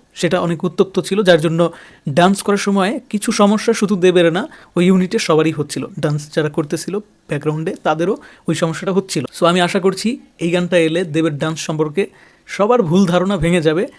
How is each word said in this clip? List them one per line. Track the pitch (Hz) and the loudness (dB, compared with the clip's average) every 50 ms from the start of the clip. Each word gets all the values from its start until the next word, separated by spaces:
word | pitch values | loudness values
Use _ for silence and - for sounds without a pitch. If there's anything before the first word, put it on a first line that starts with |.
| _ _ _ | _ _ _
সেটা | - 185 165 185 180 | -4 -2 0 0 0
অনেক | 180 170 170 147 180 | 0 -2 -4 -4 -4
উত্তপ্ত | 180 - - 185 190 - 190 | -4 0 0 -2 0 0 -4
ছিল, | 160 - 190 202 214 | -4 -2 -2 0 4
যার | 185 175 156 | 4 4 4
জন্য | 160 170 165 165 175 165 - - - - - _ _ 156 | 4 0 0 0 0 0 -2 -8 -16 -20 -20 _ _ -2
ডান্স | 131 175 175 190 196 - - | 2 4 4 4 4 2 0
করার | - 202 | 0 -2
সময় | 202 - 208 196 196 185 202 294 - - _ | 0 0 0 0 0 0 0 -2 -6 -8 _
কিছু | - 202 - 240 202 | -8 -4 -4 -4 2
সমস্যা | - 208 202 214 208 - 233 226 | 2 4 4 4 2 0 0 0
শুধু | - 220 180 214 | 0 0 -2 0
দেবের | 175 175 185 170 180 170 165 160 | 2 2 4 4 4 4 2 2
না, | 185 269 320 - - - _ _ | 0 -4 -6 -12 -20 -20 _ _
ওই | 175 180 | 0 2
ইউনিটের | 185 190 185 185 180 220 220 | 4 4 2 2 0 -2 -4
সবারই | - - 160 156 156 160 151 | 0 2 2 2 2 0 -2
হচ্ছিল। | 151 147 147 - 135 127 - - 151 | -4 -6 -6 -6 -8 -8 -8 -8 -6
ডান্স | 151 151 147 151 - - - | -4 -2 -2 -4 -6 -4 -4
যারা | 165 151 151 | -4 -4 -2
করতেছিল | 147 170 156 147 175 156 - 170 180 214 | -4 -4 -4 -4 -6 -8 -6 -6 -8 -8
ব্যাকগ্রাউন্ডে, | 208 - _ _ _ - 156 143 - 156 151 156 160 185 285 - - | -8 -10 _ _ _ -8 -8 -4 -4 -4 -4 -4 -4 -6 -8 -4 -2
তাদেরও | 170 156 156 175 180 240 - - - - - _ - | -2 -2 0 -2 -2 -2 -4 -8 -16 -20 -10 _ -4
ওই | 160 | -2
সমস্যাটা | - 180 165 160 - 180 190 180 | -2 -2 -2 -4 -4 -6 -2 -2
হচ্ছিল। | 196 190 - - 160 127 - - - | -2 -2 -2 -6 -6 -6 -6 -4 0
So | 175 | 2
আমি | 170 175 185 | 2 4 2
আশা | 175 175 - 196 | 2 0 0 0
করছি | 175 190 185 185 - 220 269 - - _ _ _ | 0 0 -2 0 -4 -4 -4 -4 -10 _ _ _
এই | 165 175 | -4 -2
গানটা | 165 180 180 175 185 175 | 0 0 0 2 2 2
এলে | 160 160 160 175 190 | 2 2 0 -2 -4
দেবের | 160 143 165 160 165 147 135 | -2 -2 -2 0 0 -2 -2
ডান্স | 160 160 160 151 | -4 -4 -4 -6
সম্পর্কে | - - 160 151 156 156 151 196 196 - - - - - _ _ _ | -6 -6 -2 -2 -2 -2 -2 -4 -6 -6 -8 -16 -20 -20 _ _ _
সবার | - - - 202 214 240 240 185 | -12 -4 -2 2 2 2 2 2
ভুল | 151 175 190 202 | 2 2 2 4
ধারণা | 170 175 180 185 196 202 | 4 2 2 2 0 0
ভেঙে | 170 147 170 175 180 147 | 0 0 2 2 2 2
যাবে। | 160 156 175 233 294 - | 2 2 0 -2 -4 -8